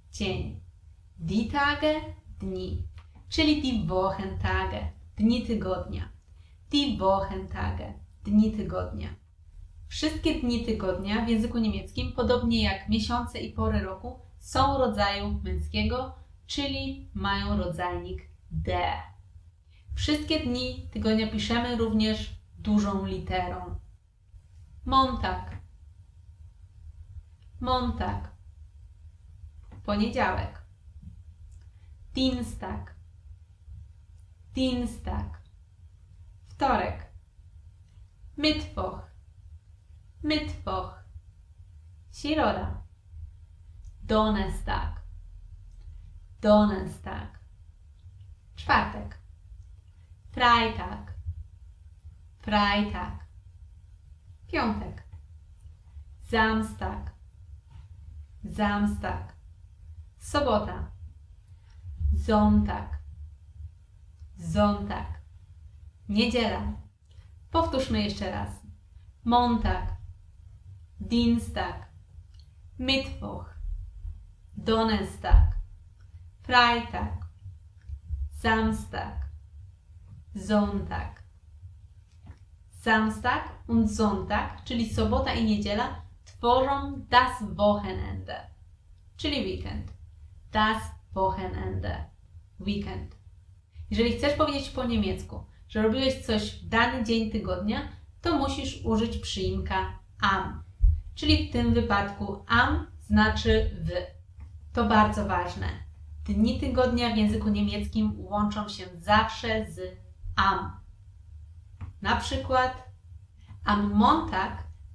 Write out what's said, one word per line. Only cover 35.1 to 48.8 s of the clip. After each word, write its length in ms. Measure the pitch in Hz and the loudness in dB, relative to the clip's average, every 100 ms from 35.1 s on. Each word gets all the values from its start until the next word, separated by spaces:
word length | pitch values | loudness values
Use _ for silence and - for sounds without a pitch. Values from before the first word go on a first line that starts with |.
| 208 208 - - - - - - - - - - - - | -4 -4 -8 -18 -20 -20 -20 -20 -20 -20 -20 -20 -20 -16
Wtorek. 680 | - 277 240 - - - - - - - - - - - - - - - - | 0 2 4 2 -4 -10 -18 -20 -20 -20 -20 -20 -20 -20 -20 -20 -20 -16 0
Mittwoch. 760 | 302 - - - 185 - - - - - - - - - - - - - | 2 2 -2 -6 -6 -6 -14 -20 -20 -20 -20 -20 -20 -20 -20 -20 -20 -6
Mittwoch. 800 | 302 302 302 - - - - - - - - - - - - - - - - | 0 0 -2 -6 -4 -4 -4 -10 -18 -18 -20 -20 -20 -20 -20 -20 -20 -20 -20
Środa. 800 | - 294 311 220 202 - - - - - - - - - - - - - - - | -8 -2 2 2 2 -2 -6 -10 -18 -20 -16 -16 -16 -20 -20 -20 -18 -18 -10 0
Donnerstag. 920 | 214 214 208 196 - - 185 - - - - - - - - - - - - - - - - | 2 4 2 0 -2 -4 -2 -4 -6 -12 -16 -16 -18 -18 -18 -18 -18 -16 -16 -16 -18 -20 0
Donnerstag. 960 | 214 214 208 190 - - - - - - - - - - - - - - - - - - | 6 8 8 4 -4 -8 -10 -8 -10 -12 -20 -20 -20 -20 -20 -20 -20 -20 -20 -20 -20 -8
Czwartek. 640 | - 233 | 2 2